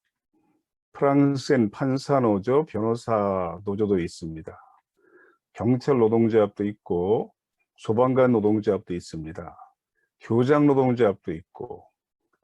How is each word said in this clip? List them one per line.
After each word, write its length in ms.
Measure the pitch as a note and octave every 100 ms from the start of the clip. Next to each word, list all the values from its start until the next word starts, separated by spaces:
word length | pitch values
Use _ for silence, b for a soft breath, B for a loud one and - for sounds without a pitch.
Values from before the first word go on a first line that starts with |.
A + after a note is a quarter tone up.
| _ _ _ _ _ _ _ _ _
프랑스엔 760 | - C#3+ C#3+ C#3 C#3 - C3+ G#2+
판사 480 | - C#3 C3 - E3+
노조, 480 | A#2+ G2+ G2+ C3+ E3
변호사 920 | G#2+ A2 A#2 - A2 G2+ F#2+ F2 E2+
노조도 360 | G2+ G2+ G#2 G2
있습니다. 600 | E2+ - E2 D#2+ - - - _ _ b b b b b _
경찰 460 | - G#2+ B2+ - C3
노동조합도 640 | A2 A2+ A2+ A2 G2+ -
있고 680 | G#2 G#2 - F2 F#2 A#2 - _ _ _ _ _
소방관 500 | - A2 B2+ C3 B2+
노동조합도 600 | A#2 G#2 G#2+ G#2 F#2+ -
있습니다. 640 | F2 - E2 D#2 D#2+ E2 - - _ _ _ _ _
교장 460 | - A2+ B2+ D3 D3
노동조합도 640 | C3+ B2+ A#2+ A2 F#2+ -
있고 540 | E2 - - B2 - - _ _ _ _ _